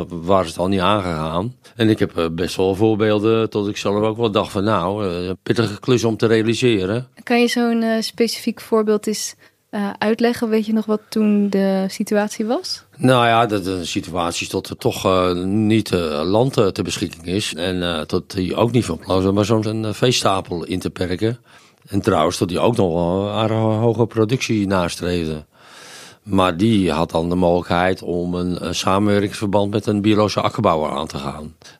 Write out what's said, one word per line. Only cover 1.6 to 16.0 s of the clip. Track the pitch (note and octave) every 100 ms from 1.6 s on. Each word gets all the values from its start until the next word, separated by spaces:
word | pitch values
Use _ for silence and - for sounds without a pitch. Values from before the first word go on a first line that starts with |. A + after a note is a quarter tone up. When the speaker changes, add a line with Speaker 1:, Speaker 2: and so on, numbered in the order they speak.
| - -
Speaker 1:
En | A2
ik | G#2
heb, | G2 -
eh, | E2
best | E2 F2 -
wel | F#2+ F#2+
voorbeelden | A2 G#2+ G#2+ G#2+ A2 A2+ A2
tot | G#2+ G#2
ik | G#2
zelf | G#2 G2+
ook | A2 A2
wel | A#2
dacht | G#2 F#2
van, | G2+
"Nou, | G#2 G#2 F2 G#2 G2
eh, | F2 F2+ F2+
pittige | - A#2 G#2+ G2+
klus | - B2
om | A2+ G#2+
te | A2+
realiseren." | A2 A2 A2+ B2 G#2 F#2 A#2 B2+ -
Speaker 2:
Kan | - A#3+
je | A#3+
zo'n, | B3 A#3 A#3
eh, | A3+ A3+
specifiek | A3 - A3+ - - A3
voorbeeld | - A3 G#3+ G#3+ A3
eens, | G#3 - - - _ _
eh, | G#3 G3+ -
uitleggen? | G#3 A3+ A#3 A#3+ A3+
Weet | A3 G#3+
je |
nog | A3 G#3+
wat | G#3+ -
toen | A3 G#3+ G#3 G3+
de | G3 G3 F#3+ F#3+
situatie | - G#3 G#3 G#3 - A3
was? | D4+ - - - -
Speaker 1:
Nou | B2+ B2+ A#2
ja, | A2+ A#2
dat | G#2
de | F2+ F#2 E2
situatie | G#2 E2 F2 E2+ - E2+
is |
dat | G2 -
er | -
toch, | A#2+ - G2
eh, | F#2 F2+ F2+
niet, | F#2 G#2+ G#2+ A2 G#2
eh, | F2+